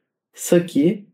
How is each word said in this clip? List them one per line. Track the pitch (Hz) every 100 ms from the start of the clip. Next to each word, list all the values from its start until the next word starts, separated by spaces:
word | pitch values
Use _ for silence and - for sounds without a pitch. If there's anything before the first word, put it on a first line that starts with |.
| _ _ _
Saki, | - - 175 175 - 156 214 -